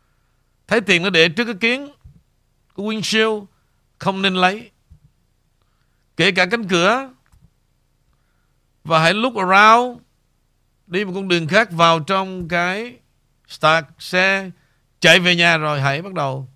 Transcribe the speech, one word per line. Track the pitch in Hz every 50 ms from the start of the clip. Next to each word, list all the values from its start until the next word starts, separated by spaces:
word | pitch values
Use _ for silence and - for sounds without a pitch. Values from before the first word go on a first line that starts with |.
| _ _ _ _ _ _ _ _ _ _ _ _ _
Thấy | - 202 233
tiền | 190 202 180 170 175
nó | 202
để | 180 160 165 175
trước | 151 208 240
cái | 226 226 175
kiến, | 233 233 247 269 285 285 294 _ - - - _ _ _ _ _ _ _ _ _ _ _ _
cái | - 202
windshield, | 214 220 220 175 - - 185 180 226 220 208 196 - _ _ _ _ _ _ _ _ _ -
không | - 196 190 190
nên | 190 196 185
lấy. | 185 185 185 202 226 233 208 _ _ _ _ - _ _ _ _ _ _ _ _ _ _ _ _ _ _ _ _ _ _ _ _ _ _ _ _
Kể | - 170 202
cả | 180 185 180
cánh | 180 233 233 214
cửa. | 175 190 170 175 196 233 269 269 262 254 _ _ _ _ _ _ _ _ _ _ _ _ _ _ _ _ _ _ _ _ _ _ _ _ _ _ _ _ _ _ _ _ _ -
Và | 156 165 156
hãy | 160 165 190
look | 214 233 262 233
around. | 208 185 180 190 196 214 220 226 240 247 254 240 240 _ _ _ _ _ _ _ _ _ _ _ _ _ _ _ _ _
Đi | - 165 190 214
một | 185 175
con | 196 196
đường | 185 175 170 165
khác, | 143 185 214 233 214
vào | 170 160 170 165 165 165
trong | 143 - 196 190 190 190 185 185 175
cái | 156 175 175 175 180 185 208 233 247 247 _ _ _ _ _ _ _ _ _ _
start | - - - - 151 160 165 151 - _ -
xe, | - - 185 180 185 190 196 196 190 180 - _ _ _ _ _ _ _ _ -
chạy | - - 165 185
về | 175 180 175
nhà | 170 170 170 165
rồi | 160 156 151 147 139
hãy | 135 139 139 151
bắt | 185 202 190
đầu | 165 143 135 135 135 135 - _